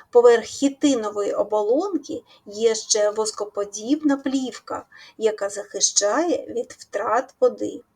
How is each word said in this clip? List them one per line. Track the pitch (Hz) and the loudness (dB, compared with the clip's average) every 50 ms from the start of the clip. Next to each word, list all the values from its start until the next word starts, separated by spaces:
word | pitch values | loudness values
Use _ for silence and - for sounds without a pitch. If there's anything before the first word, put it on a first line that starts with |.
| - _ | -6 _
поверх | - 240 233 240 233 226 214 | 4 6 8 8 8 6 4
хітинової | - - - 285 277 277 - - 294 269 233 214 208 208 208 202 - - | -2 -4 0 0 0 0 2 2 2 2 2 -2 -4 -4 -4 -2 -2 0
оболонки | - 208 208 214 214 208 208 240 294 370 415 381 285 - - - 190 - _ _ _ _ | -2 -2 0 0 0 2 2 2 2 2 0 -2 -4 -6 -6 -12 -12 -12 _ _ _ _
є | - 202 208 226 233 220 | -16 -6 0 2 2 2
ще | 220 - - - 214 208 208 | 0 -2 0 0 2 2 0
воскоподібна | 208 214 214 208 - - 208 208 - 208 202 202 - - 214 233 294 311 311 294 277 277 | 0 -2 -4 -4 -4 -6 -8 -8 -6 -6 -6 -6 -8 -8 -4 -2 -2 0 2 2 0 0
плівка, | 277 269 262 277 254 247 - - - - - - - _ - - - - - - | -2 -2 -2 -2 -4 -4 -10 -12 -12 -12 -12 -12 -12 _ -20 -20 -20 -20 -8 -2
яка | 220 214 214 - 196 202 | -2 -2 -2 -2 -4 -6
захищає | 202 202 208 - - 196 185 - - - 202 202 214 277 339 349 285 - - | -6 -8 -12 -10 -6 -2 -2 -2 0 0 0 0 2 0 0 0 -2 -2 -4
від | - - 233 254 - | -6 -8 -8 -8 -10
втрат | - - - _ - 202 214 - 214 247 269 - - - | -12 -20 -16 _ -8 -6 -4 -2 -2 -2 -2 -4 -4 0
води. | 254 247 214 202 208 208 190 - - _ _ | 0 0 0 0 -6 -8 -8 -10 -16 _ _